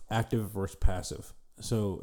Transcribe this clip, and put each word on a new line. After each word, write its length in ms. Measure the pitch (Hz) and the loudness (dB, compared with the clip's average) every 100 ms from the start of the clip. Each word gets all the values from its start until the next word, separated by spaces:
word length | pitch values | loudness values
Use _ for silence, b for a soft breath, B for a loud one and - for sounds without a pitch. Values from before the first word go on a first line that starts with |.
| - | -2
active 420 | 113 113 117 104 | -2 2 0 -2
versus 260 | 98 95 - | -4 -4 4
passive. 540 | - 90 - 73 - - - - | 4 4 -4 -8 -12 -18 -20 -10
So 400 | - 113 101 92 | -2 0 0 -2